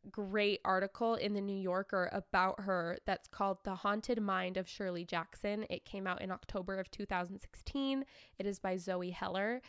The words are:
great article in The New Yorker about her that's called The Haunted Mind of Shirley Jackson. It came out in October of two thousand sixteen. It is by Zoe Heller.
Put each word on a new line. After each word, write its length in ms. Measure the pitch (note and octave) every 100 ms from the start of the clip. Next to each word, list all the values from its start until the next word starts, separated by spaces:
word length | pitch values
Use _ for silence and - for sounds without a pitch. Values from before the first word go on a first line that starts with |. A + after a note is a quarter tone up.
| G#3
great 500 | G3+ G3 G#3 G3+ G3
article 520 | - F#3 F#3+ - A3+ A3+
in 180 | G3+
The 80 | G#3
New 160 | G3 G3
Yorker 540 | F#3+ F3+ G3 G3 F3+
about 480 | G3 - F#3+ F#3 -
her 380 | G3 F#3 E3+ F3+ -
that's 200 | F#3+ -
called 300 | - G3 F#3+
The 100 | -
Haunted 480 | F#3 G3+ G#3 A3 A#3
Mind 340 | G3+ F#3+ F#3 F#3
of 140 | F3+
Shirley 340 | - G3 F3
Jackson. 640 | F3 E3+ E3 - G#3 G#3 G#3+
It 160 | -
came 220 | - G3+ F#3+
out 160 | F3+
in 80 | F#3
October 480 | F#3 - G3+ F#3 F#3+
of 120 | F#3
two 160 | - G3+
thousand 320 | F#3 F3+ G3
sixteen. 680 | - - - C#4 C4+ C4+ C4+ - - -
It 80 | G3
is 140 | G3
by 180 | F#3+ F#3
Zoe 320 | F3+ F#3 F3+
Heller. 520 | F3+ F#3 F#3 G#3 B3